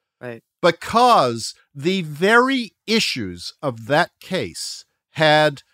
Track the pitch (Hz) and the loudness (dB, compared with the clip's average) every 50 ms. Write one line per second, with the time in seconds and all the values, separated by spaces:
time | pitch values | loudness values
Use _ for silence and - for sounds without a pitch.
0 | _ _ _ _ 127 123 117 113 _ _ _ _ - 175 170 - - - - 226 | _ _ _ _ -16 -16 -16 -16 _ _ _ _ 0 0 0 0 -4 -2 0 4
1 | 247 247 233 190 147 123 117 113 110 - - _ _ _ - 143 139 175 190 190 | 4 6 6 6 4 2 0 -4 -8 -12 -14 _ _ _ -14 -8 -4 -2 -2 -2
2 | 175 151 147 139 175 196 226 240 247 262 269 262 233 196 _ _ _ - 220 226 | -4 -6 -6 -2 0 4 4 4 4 4 0 -2 -4 -8 _ _ _ -2 0 0
3 | - - - 131 107 92 87 87 - - - _ - 143 120 113 113 110 139 156 | 0 -2 -4 -6 -6 -8 -8 -10 -14 -16 -14 _ -8 -8 -8 -8 -6 -2 0 0
4 | 170 - _ _ - - 190 180 123 87 78 - - - - - - _ _ _ | 0 0 _ _ -12 -8 -6 -6 -6 -6 -10 -12 -14 -14 -14 -16 -18 _ _ _
5 | _ _ - - 160 151 151 151 151 151 147 131 - _ | _ _ -4 0 2 4 4 4 4 2 0 -4 -14 _